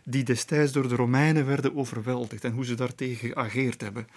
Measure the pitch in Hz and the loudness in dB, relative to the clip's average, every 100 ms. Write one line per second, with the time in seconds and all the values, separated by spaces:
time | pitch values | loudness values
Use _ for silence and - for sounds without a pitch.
0 | - 131 120 120 - 151 147 139 131 120 | -4 0 2 0 2 2 4 2 2 2
1 | 120 131 156 156 135 139 160 147 127 117 | 4 4 6 4 2 2 0 -2 -4 -4
2 | 110 123 117 113 123 117 123 120 127 - | -4 -4 -4 -6 -4 -4 -2 -2 -2 -4
3 | 127 117 120 139 113 120 131 - 107 110 | -6 -4 -4 -4 -2 0 -2 -2 -8 -10
4 | 113 | -12